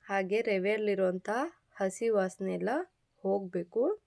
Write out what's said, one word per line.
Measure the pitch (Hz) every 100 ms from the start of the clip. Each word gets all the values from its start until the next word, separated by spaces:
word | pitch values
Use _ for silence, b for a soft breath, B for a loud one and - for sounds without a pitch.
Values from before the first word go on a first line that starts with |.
ಹಾಗೆ | - 196 190 208
ರವೆಯಲ್ಲಿರುವಂಥ | 226 196 185 214 214 196 185 185 - 226 311 - _
ಹಸಿ | - 190 - 226
ವಾಸನೆ | 214 185 - 190
ಎಲ್ಲ | 180 185 269 359 _ _ _
ಹೋಗ್ಬೇಕು. | 190 196 190 175 175 220 277 427